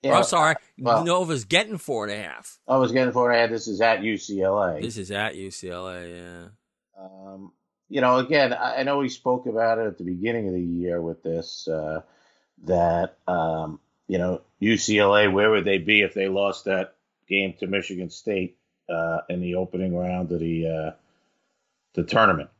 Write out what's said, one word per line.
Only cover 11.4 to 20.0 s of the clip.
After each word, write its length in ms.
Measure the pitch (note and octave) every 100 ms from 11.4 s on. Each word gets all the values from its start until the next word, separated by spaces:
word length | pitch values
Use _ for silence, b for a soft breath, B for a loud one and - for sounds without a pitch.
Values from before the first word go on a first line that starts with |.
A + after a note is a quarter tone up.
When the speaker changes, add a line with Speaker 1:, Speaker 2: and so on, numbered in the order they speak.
| D#2+ - -
Speaker 1:
uh, 320 | D#2+ D#2 D#2+ - b b b b _
that, 520 | D#2 F2+ E2+ E2+ F2+ _ -
um, 500 | F2+ E2 D#2+ D#2 D2+ _ _ _
you 80 | F#2+
know, 240 | F2+ F2+ _ _
U 180 | G#2 A2
C 200 | - G#2+
L 160 | G2+
A, 140 | G#2 G#2
where 220 | F#2+ G#2+
would 160 | G#2+ F#2
they 100 | G2
be 220 | E2 G#2+
if 140 | F#2+
they 140 | - G2
lost 360 | F#2+ G2 F#2+
that 300 | - F#2+ F#2+ _ _ _ _
game 240 | G2 F#2+ F2
to 60 | F#2
Michigan 420 | G2 F2 F#2 F2+
State, 480 | - - G2 F2+ _ _ _ -
uh, 300 | E2+ E2 E2 -
in 120 | F2+
the 140 | F2+ F2+
opening 380 | F#2 F#2 F#2
round 380 | F2